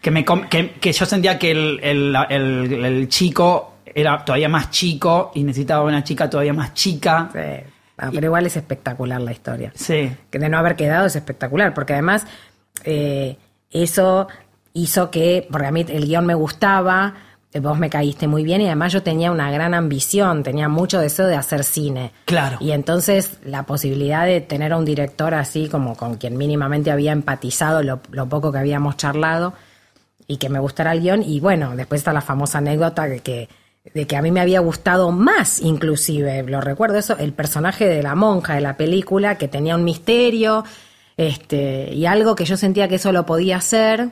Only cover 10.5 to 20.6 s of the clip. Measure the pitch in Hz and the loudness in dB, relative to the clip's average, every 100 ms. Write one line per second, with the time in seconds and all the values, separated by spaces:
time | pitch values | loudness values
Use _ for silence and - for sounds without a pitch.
10.5 | 160 170 170 147 165 190 151 - 139 127 | 2 0 0 0 2 2 -2 -8 -8 -2
11.5 | 170 202 151 135 143 165 208 214 - - | 0 0 0 -2 0 2 0 -2 -20 -20
12.5 | _ _ - - 151 143 139 131 135 _ | _ _ -12 -4 -2 -2 -2 -6 -8 _
13.5 | _ _ 165 170 202 185 185 190 - _ | _ _ -2 0 4 4 2 0 -10 _
14.5 | _ _ 170 165 196 175 165 165 180 180 | _ _ -4 -2 0 0 2 2 2 0
15.5 | 156 139 160 165 156 147 165 175 170 151 | -4 -2 -2 -2 -2 0 2 2 2 0
16.5 | - 202 196 180 185 202 196 - _ _ | 0 2 4 4 2 0 -4 -20 _ _
17.5 | 151 139 151 165 151 147 143 151 151 156 | -4 0 0 0 0 -2 0 0 0 2
18.5 | 190 202 151 175 190 185 160 170 165 143 | 2 2 0 0 0 0 0 0 0 0
19.5 | 147 170 175 160 135 - 196 196 156 135 | 0 0 0 0 -2 0 2 2 0 -2
20.5 | 143 | -2